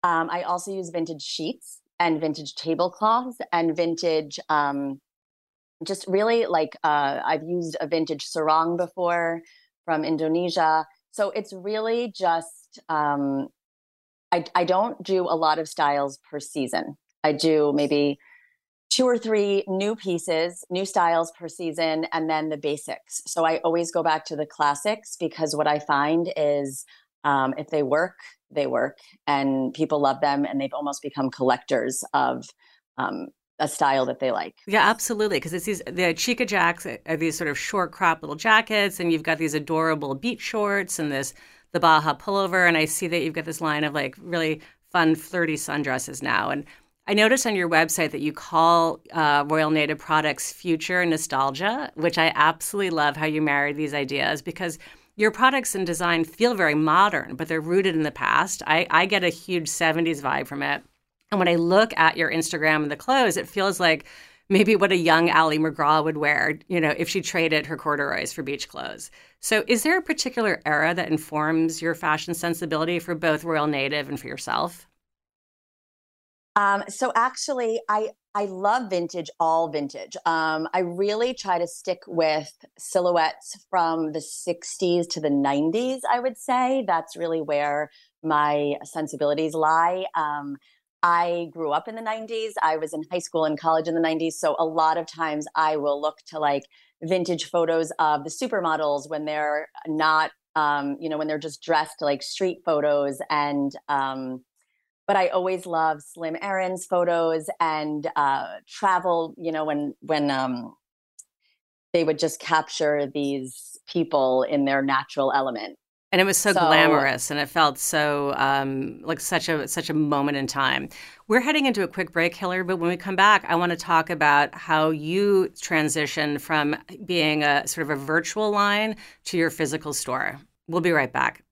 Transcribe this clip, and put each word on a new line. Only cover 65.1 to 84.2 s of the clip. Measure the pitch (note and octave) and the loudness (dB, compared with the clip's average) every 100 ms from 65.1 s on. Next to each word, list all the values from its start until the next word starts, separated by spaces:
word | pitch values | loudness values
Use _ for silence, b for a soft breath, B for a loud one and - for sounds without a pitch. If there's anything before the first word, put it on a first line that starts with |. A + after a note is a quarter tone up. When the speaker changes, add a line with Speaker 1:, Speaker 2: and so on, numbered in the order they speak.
| D#3+ E3+ | 6 6
Speaker 2:
Ali | D#3 D#3+ D3+ | 6 4 2
McGraw | D#3+ C#3+ D3 D#3 | 0 0 2 4
would | D#3 D3+ | 2 0
wear, | D3 D3 - - - | 0 2 0 -2 -2
you | F3 | 0
know, | D#3 - | 0 0
if | E3 | -2
she | G3 | -2
traded | - F3+ E3 D#3 D3+ | -2 0 2 0 -2
her | D#3 | -4
corduroys | D#3 D3 C#3+ - - | -2 0 0 -2 -4
for | - | -6
beach | C#3 C#3+ - | -8 -8 -8
clothes. | - C2 - - b b b | -10 -10 -12 -16 b b b
So | - A3 G#3+ | -2 -2 2
is | A#3 | 0
there | D4+ F#4 | 2 0
a | |
particular | F4 D#4 B3+ B3 A3 E3+ | 0 -4 -4 -2 0 0
era | D3 D3 D#3 | 0 2 2
that | F3 - | 0 -2
informs | D#3 D#3 D3+ D3+ D#3+ D#3+ D#3+ | -4 -2 -2 0 0 0 -2
your | E3 | -4
fashion | E3 D#3+ D#3 D#3+ | -2 -2 -2 -2
sensibility | E3 E3+ E3+ E3+ D#3 D#3+ F3 | -4 -4 -4 -2 -2 0 -2
for | E3+ | -4
both | E3 E3+ D3+ | -2 0 0
Royal | E3+ D#3 D3+ | 0 0 0
Native | C#3+ C#3 D3 C#3 | 0 -2 -2 -4
and | C#3+ | -8
for | - | -8
yourself? | C3+ - A#1+ E3+ - - _ _ _ _ _ _ _ _ _ _ _ _ _ _ _ _ - | -10 -4 -2 -2 -6 -20 _ _ _ _ _ _ _ _ _ _ _ _ _ _ _ _ 0
Speaker 1:
Um, | G3+ G3+ - | 2 0 -2
so | - C4 | -4 -2
actually, | A3+ B3 - - C4 A#3 A3 - | 0 0 -2 -6 -2 -2 -4 -2
I, | G#3+ G#3+ - _ | -2 -2 -10 _
I | G#3 G3+ | -4 -4
love | F#3 G3+ A#3+ A3 | -2 0 0 0
vintage, | F#3 E3+ F3+ D#3+ - | -4 -4 -6 -10 -2
all | D#3+ D#3+ E3 | 2 2 0
vintage. | D3+ C#3 C3+ F#2 - | -2 -6 -8 -14 -4
Um, | - E3 D#3+ D#3+ D#3+ | -2 0 0 0 0
I | F#3 | -2
really | F3 F3 G3+ G#3+ B3 | -2 -2 -2 0 -2
try | B3 G3 F3 | -4 -2 -2
to | E3+ | -2
stick | - - F3+ - | -6 -6 -6 -4
with | E3+ D#3 D#3 D3+ - - _ | 0 2 0 -4 -18 -20 _
silhouettes | - F#3+ F3+ F3 D#3 - - - _ | -4 0 2 4 2 -2 -18 -20 _
from | F#3 E3 E3 D#3 | 0 2 0 -2
the | D3+ | -4